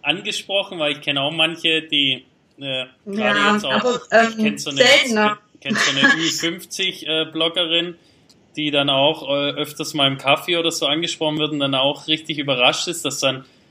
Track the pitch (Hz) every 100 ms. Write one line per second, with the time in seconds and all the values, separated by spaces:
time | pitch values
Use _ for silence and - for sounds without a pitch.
0 | 143 175 202 - - 196 190 170 147 147
1 | 147 139 139 160 160 160 165 160 156 147
2 | 139 127 - _ _ - 139 131 127 _
3 | 202 208 208 208 208 208 262 233 247 240
4 | - 220 226 220 214 - 151 196 240 285
5 | 269 214 208 208 _ _ - 202 143 135
6 | 135 160 160 - 165 185 - - 190 -
7 | 151 160 160 160 165 180 165 170 175 170
8 | _ _ _ _ _ - 147 143 143 135
9 | 143 156 135 143 143 143 147 - 143 151
10 | 135 135 139 147 - 170 165 156 143 156
11 | 165 - 156 151 151 147 139 131 139 143
12 | - 156 - 147 139 123 131 151 180 170
13 | 139 - 135 135 - _ _